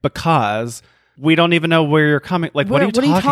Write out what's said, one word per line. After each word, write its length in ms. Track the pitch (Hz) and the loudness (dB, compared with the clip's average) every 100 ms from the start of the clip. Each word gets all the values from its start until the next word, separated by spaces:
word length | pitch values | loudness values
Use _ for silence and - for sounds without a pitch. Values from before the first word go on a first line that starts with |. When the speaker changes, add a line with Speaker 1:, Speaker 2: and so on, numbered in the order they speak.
Speaker 1:
because? 800 | 143 - 165 151 104 107 120 117 _ _ _ - | -8 -4 -2 0 0 -4 -6 -12 _ _ _ -4
We 180 | 151 160 | 0 2
don't 180 | 170 | 2
even 160 | 170 156 | 0 0
know 140 | 165 | 0
where 240 | 151 156 151 | 2 2 2
you're 120 | 143 | 0
coming. 300 | - 180 165 | -2 -4 -4
Like, 140 | 147 190 | -4 -2
what 120 | 269 | 0
are 40 | 214 | 0
you 20 | |
Speaker 2:
What, 80 | 226 | 0
what 80 | |
Speaker 1:
talking 100 | 285 | 0
Speaker 2:
are 40 | 190 | 0
you 40 | 277 | 2